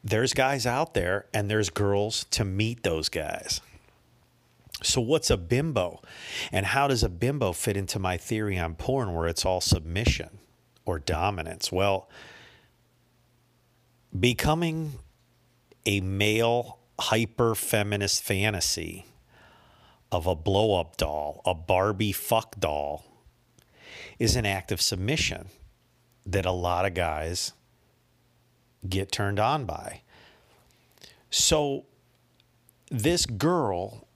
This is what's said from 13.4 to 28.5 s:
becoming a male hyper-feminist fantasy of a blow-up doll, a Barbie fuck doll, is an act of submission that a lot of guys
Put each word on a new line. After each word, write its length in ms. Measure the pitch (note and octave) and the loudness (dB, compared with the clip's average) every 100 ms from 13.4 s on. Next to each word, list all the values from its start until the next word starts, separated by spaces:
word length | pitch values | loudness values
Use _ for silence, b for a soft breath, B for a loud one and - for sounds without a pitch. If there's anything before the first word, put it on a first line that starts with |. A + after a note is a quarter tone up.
| _ _ _ _ _ _ _ F#2 | _ _ _ _ _ _ _ 2
becoming 760 | A#2 A#2+ D3+ D#3+ E3+ D#3+ D#3 C3 - _ _ _ _ _ _ _ - | 2 4 2 2 2 -2 -6 -8 -16 _ _ _ _ _ _ _ 0
a 160 | G2+ | 0
male 800 | F#2 G2 G#2 A2 A#2 A#2+ A#2+ - _ - | 0 2 2 4 2 0 -2 -12 _ -6
hyper-feminist 1200 | - A2 A2+ - A#2 A2 - A2 G#2 G#2 G2+ - | 0 2 2 2 2 2 0 0 2 0 0 -2
fantasy 800 | - F#2+ G#2+ G2 - - E2 F#2 - - _ b b b b b b b _ | 0 2 2 0 -2 -2 -6 -10 -18 -20 _ b b b b b b b _
of 160 | F2+ E2+ | -2 0
a 80 | E2 | 0
blow-up 640 | D#2+ G2 A2 F#2+ E2 - | 2 4 4 2 0 -4
doll, 440 | D#2 D2+ D2 D2+ - | -4 -2 -6 -4 -2
a 80 | |
Barbie 580 | E2+ E2+ F#2 G2 G2 G#2+ | -2 2 2 2 0 -2
fuck 480 | F#2+ - A2+ - - | -2 0 0 0 -4
doll, 460 | E2+ D2+ D2 D2+ - _ - _ _ _ _ B B B B B | -2 -2 -4 -8 -12 _ -20 _ _ _ _ B B B B B
is 160 | A#2 B2 | 2 4
an 100 | G#2+ | 2
act 260 | G2 - | -2 -2
of 100 | F#2+ | -2
submission 680 | - F#2+ G2 D#3 - - - - - _ _ _ _ _ - | 0 0 -2 0 -2 -4 -12 -20 -20 _ _ _ _ _ -2
that 200 | F#2 F#2 | 0 0
a 60 | |
lot 340 | F#2 F2 F2 F#2+ | 0 0 2 0
of 80 | |
guys 600 | F2 E2+ D2+ D#2+ F2+ - - _ _ _ _ _ _ _ _ _ | 0 -2 -2 -4 -4 -6 -10 _ _ _ _ _ _ _ _ _